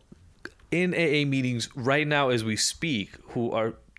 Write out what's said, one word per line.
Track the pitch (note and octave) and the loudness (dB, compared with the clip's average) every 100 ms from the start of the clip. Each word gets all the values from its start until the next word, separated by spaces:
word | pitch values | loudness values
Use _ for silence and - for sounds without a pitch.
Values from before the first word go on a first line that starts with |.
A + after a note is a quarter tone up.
| _ - - - - - - | _ -20 -20 -20 -20 -20 -4
in | E3 F3+ | 0 0
A | E3 E3 D3 | 0 2 2
A | |
meetings | C#3+ C3+ B2+ A#2+ - C#3+ | 2 0 0 -2 -4 -4
right | A#2+ C#3+ D3+ | 0 2 2
now | D3 C3+ | 2 2
as | B2 | 2
we | A2 G#2+ | 0 0
speak | - - E3 A#2 F#2 - - | -2 -2 -2 -2 -4 -10 -10
who | B2+ A#2 | -4 -2
are | A2+ A2 - - | 0 -2 -4 -14